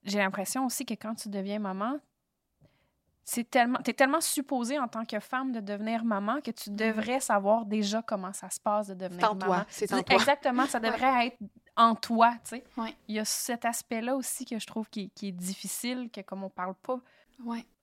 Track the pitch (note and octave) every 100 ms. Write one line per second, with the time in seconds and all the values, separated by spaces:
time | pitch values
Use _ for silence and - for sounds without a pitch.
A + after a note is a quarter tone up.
0 | G3 G#3 G3 G3 F#3 B3+ C4 - B3+ A3
1 | A3 A3+ G#3+ G3+ G3 G#3 G3+ F#3+ A3 C#4+
2 | _ _ _ _ _ _ _ _ _ _
3 | _ _ - - A3+ C4+ A#3+ B3 B3+ G#3+
4 | C4+ D#4 D#4+ - C#4 C4 A#3 D4 A#3+ A3
5 | A3+ G#3+ - B3+ C4 A#3 G3+ G3+ A3 A3+
6 | A3+ G3+ G3+ C4+ C4+ A3 - G3+ A3 A3
7 | G#3+ B3+ - G#3 G3 A3+ G#3+ G#3+ G3+ A3
8 | A3+ G3+ F#3 G3+ F#3+ - - G#3 G3 F#3+
9 | F#3 F3 G#3+ G3 F#3+ F3+ G#3+ - G#3 F#3+
10 | - B3 A#3 D4 C4+ B3 C4+ B3 A3+ A#3
11 | B3+ B3+ A#3+ - G3+ - _ - A#3 A3
12 | - A3+ A#3 A#3 - A#3 - - A3+ -
13 | - G#3+ G#3+ - - A#3 A#3 A#3 - A3+
14 | A#3 C4+ B3 - B3+ A3 - - G#3+ -
15 | F#3+ - G3+ F3+ F3+ G3 F#3+ - A#3+ B3+
16 | A#3+ G#3+ F#3+ G3 F#3+ - F#3 F#3+ - B3+
17 | _ _ _ _ A#3 A#3 - _